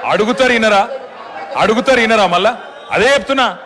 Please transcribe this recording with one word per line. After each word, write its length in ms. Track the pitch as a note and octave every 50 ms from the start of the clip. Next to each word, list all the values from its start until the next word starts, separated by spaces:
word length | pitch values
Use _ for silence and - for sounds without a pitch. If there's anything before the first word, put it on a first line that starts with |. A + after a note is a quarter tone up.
| -
అడుగుతారు, 480 | B2 D3+ F3+ G#3+ G#3+ B3 - C4 B3 A#3+
వినరా? 360 | A#3 A3 A3 G#3 G3 G#3 A#3 - - - - - - - - - - - - -
అడుగుతారు, 440 | C3 D#3+ G3 A3+ A#3 - C4+ C4 B3
వినరా? 260 | A3+ A3 A3+ G#3+ G3+
మళ్ళా 340 | F3+ F3 F3+ F#3+ A3 B3 A3 - - - - - -
అదే 240 | - D3+ G3+ B3+ C#4
చెప్తున్నా. 440 | C#4 C#4+ - C4+ C4+ B3+ A3 F3+ F3+ -